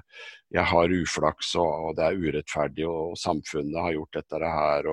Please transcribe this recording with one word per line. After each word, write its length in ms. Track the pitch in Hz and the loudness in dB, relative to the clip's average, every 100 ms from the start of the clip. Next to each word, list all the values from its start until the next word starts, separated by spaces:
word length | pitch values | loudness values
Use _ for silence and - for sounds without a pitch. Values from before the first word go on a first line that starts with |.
| - - - - _ | -6 -18 -18 -20 _
jeg 80 | 90 | 0
har 320 | 85 87 87 | 4 6 4
uflaks, 600 | 90 80 - 76 76 - 92 | 4 0 2 0 0 -2 0
og, 300 | 85 76 80 | 2 0 -2
og 100 | 80 | 0
det 80 | 80 | 0
er 160 | 95 | 2
urettferdig, 640 | 80 73 - 78 71 78 82 | 0 -2 -2 -2 -2 -2 -2
og, 300 | 82 82 85 | -2 -4 -4
og 20 | |
samfunnet 640 | 90 80 - 78 73 80 | -2 -2 -2 -4 -4 -2
har 140 | 87 78 | -2 -2
gjort 220 | 78 82 | -4 -8
dette 320 | - 76 80 | -6 -4 -2
her, 320 | 80 76 73 78 | 2 2 2 0